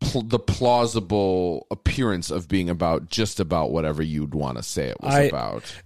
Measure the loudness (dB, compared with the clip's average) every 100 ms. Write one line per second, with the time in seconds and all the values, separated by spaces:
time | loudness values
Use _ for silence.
0 | -2 -2 0 0 0 2 4 4 4 0
1 | 0 2 2 2 0 -2 -6 -4 -2 0
2 | 0 0 -2 -4 0 0 2 0 2 0
3 | 0 -2 -2 0 0 0 0 0 0 0
4 | -2 -2 -2 -2 -4 -4 -6 -4 -4 -4
5 | 0 4 4 2 -4 -6 -10 -16